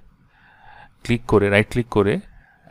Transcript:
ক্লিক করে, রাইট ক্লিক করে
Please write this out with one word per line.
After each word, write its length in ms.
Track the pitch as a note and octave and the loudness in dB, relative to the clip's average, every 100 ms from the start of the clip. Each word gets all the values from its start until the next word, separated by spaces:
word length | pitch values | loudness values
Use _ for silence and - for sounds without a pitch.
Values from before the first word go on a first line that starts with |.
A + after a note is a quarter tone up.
| - _ _ _ _ _ - - - _ | -12 _ _ _ _ _ -20 -20 -20 _
ক্লিক 220 | - A#2 - | -4 -4 0
করে, 240 | G#2+ G2+ | 0 2
রাইট 200 | G2+ A2 | 0 0
ক্লিক 180 | B2 A#2 | -4 -2
করে 320 | G#2+ G2 F3 - - _ _ - | 0 0 -2 -6 -20 _ _ -8